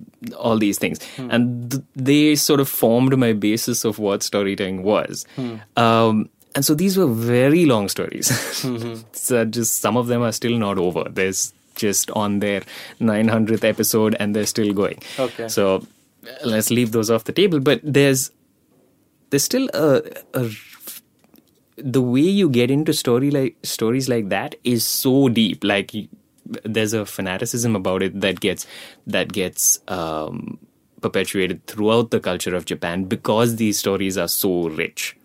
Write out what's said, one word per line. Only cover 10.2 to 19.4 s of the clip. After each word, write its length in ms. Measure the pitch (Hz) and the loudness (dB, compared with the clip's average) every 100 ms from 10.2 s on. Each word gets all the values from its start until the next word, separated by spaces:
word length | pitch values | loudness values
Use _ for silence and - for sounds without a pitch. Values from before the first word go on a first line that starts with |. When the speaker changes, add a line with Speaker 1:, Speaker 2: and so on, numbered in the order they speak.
Speaker 1:
are 100 | 117 | 0
still 240 | 107 120 117 | -2 -2 0
not 200 | 104 95 | 0 0
over. 260 | 87 82 - | 0 -2 -4
There's 420 | 95 95 95 - _ _ - | -2 -2 0 -6 _ _ -4
just 340 | 107 95 - | -2 0 -2
on 280 | 110 104 101 | -2 0 0
their 220 | 104 101 - - - - | 0 -2 -6 -16 -18 -2
nine 300 | 113 107 113 | 0 2 2
hundredth 360 | 113 107 110 | 2 2 2
episode 520 | 113 107 107 113 110 107 | 2 0 0 2 2 0
and 160 | 104 | -2
they're 120 | 107 101 | -2 -2
still 260 | - 104 | 0 0
going. 260 | 101 95 - - - | 0 -2 -4 -12 -6
Speaker 2:
Okay. 300 | 127 - 113 | -6 -4 -4
Speaker 1:
So 380 | 110 98 95 - _ _ _ 113 131 | 0 2 2 -2 _ _ _ -20 -8
let's 260 | 139 110 - | -2 -2 2
leave 220 | 120 120 | 0 2
those 180 | 117 110 | 0 2
off 140 | 113 | 0
the 80 | - | 0
table. 280 | 151 196 156 | 2 2 4
But 200 | 135 123 | 2 2
there's, 460 | 151 139 139 131 - _ _ _ _ _ _ _ _ _ _ | 2 4 4 2 -2 _ _ _ _ _ _ _ _ _ _
there's 140 | 139 | -2